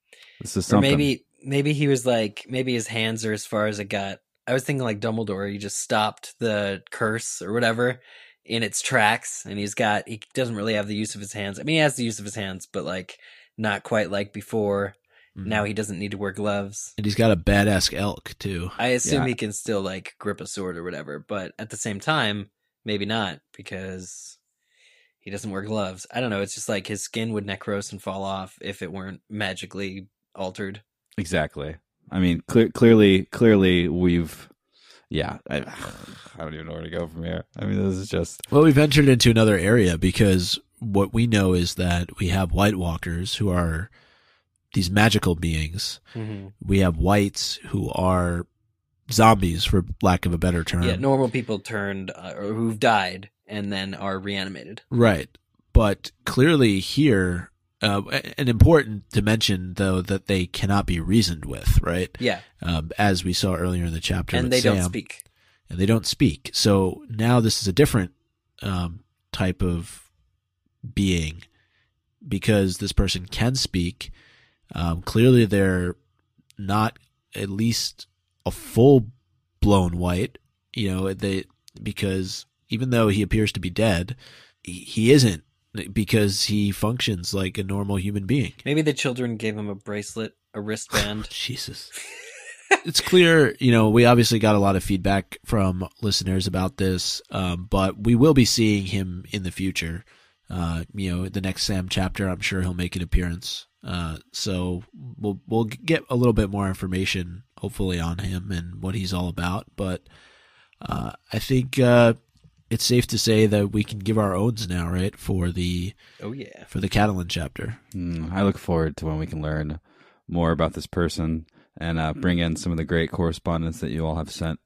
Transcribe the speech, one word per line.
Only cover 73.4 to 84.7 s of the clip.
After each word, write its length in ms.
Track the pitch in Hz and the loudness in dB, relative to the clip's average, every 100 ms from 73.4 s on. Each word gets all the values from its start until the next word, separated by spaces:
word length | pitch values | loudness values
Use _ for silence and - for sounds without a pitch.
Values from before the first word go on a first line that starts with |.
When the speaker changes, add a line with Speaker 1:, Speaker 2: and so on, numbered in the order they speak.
| 113 131 | -2 0
Speaker 3:
speak. 560 | - 92 87 - - - _ _ _ _ - | -2 -2 -2 -6 -14 -18 _ _ _ _ -12
Um, 280 | - 85 85 | -4 -2 -4
clearly 440 | - 110 123 123 107 | -2 4 8 8 6
they're 500 | 98 95 90 90 - _ _ _ _ _ - | 4 4 2 -2 -6 _ _ _ _ _ -12
not 400 | 98 107 110 - _ _ _ 101 | -2 0 0 -4 _ _ _ -10
at 140 | 98 | -6
least 580 | 98 113 110 - - - _ _ _ - | -2 0 0 -4 -10 -20 _ _ _ -8
a 60 | |
full-blown 1500 | - - 113 131 135 104 - _ _ _ _ 104 98 90 87 | -8 -2 6 8 8 6 -6 _ _ _ _ 4 4 4 0
white, 400 | 90 90 - - _ _ _ | -2 -2 -4 -8 _ _ _
you 180 | 127 98 | -4 -2
know, 200 | 92 95 | -2 -4
they, 320 | 98 101 95 - _ _ - | -2 -2 -2 -6 _ _ -12
because 640 | 110 - 98 95 92 - - _ - | -10 -4 -2 -2 -4 -8 -16 _ -6
even 200 | 113 127 | -4 2
though 180 | 120 107 | 4 4
he 120 | 101 | 4
appears 300 | 95 110 104 | 2 2 0
to 60 | 98 | -2
be 100 | 90 | -6
dead, 460 | 87 110 87 95 - - - _ _ | 0 2 2 -2 -8 -16 -20 _ _
he, 100 | - | -18